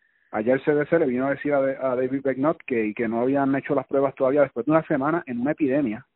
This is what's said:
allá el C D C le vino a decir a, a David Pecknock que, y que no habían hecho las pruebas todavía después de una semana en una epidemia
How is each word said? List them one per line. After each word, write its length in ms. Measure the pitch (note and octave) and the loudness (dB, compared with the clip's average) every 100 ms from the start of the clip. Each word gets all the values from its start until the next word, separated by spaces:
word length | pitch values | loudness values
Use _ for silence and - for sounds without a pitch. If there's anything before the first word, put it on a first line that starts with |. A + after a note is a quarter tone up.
| _ _ _ | _ _ _
allá 240 | G#2+ A2 | -4 0
el 100 | C3 | 2
C 100 | - | 2
D 120 | D3 D3 | 0 2
C 140 | E3+ | 2
le 80 | D3 | 2
vino 180 | B2 C3+ | 0 -2
a 60 | |
decir 220 | C3+ D3 | -2 0
a, 40 | C#3+ | 0
a 380 | C3+ C3 C3 B2 | 0 -2 -2 -2
David 260 | C3 C3+ | -2 -2
Pecknock 400 | C3+ B2+ D3 E3 - | -4 0 -2 -2 -2
que, 200 | B2 G#2+ | -2 -2
y 80 | |
que 140 | G2+ A#2 | -2 -2
no 140 | A#2 | 0
habían 340 | B2 C#3 C3+ C3+ | 0 0 0 -2
hecho 180 | - | 0
las 140 | C#3 B2+ | -2 0
pruebas 260 | C#3 C3+ | 0 0
todavía 280 | - C3 D3 | 0 0 2
después 260 | C3+ - A#2+ | 2 0 2
de 40 | |
una 120 | D#3+ | 2
semana 400 | - D3+ C#3 E3 - | 2 -2 0 -2 -4
en 160 | A#2+ | -4
una 100 | B2+ | -2
epidemia 540 | D3+ C#3+ C3+ C3+ A2 - | 0 0 0 0 -4 -12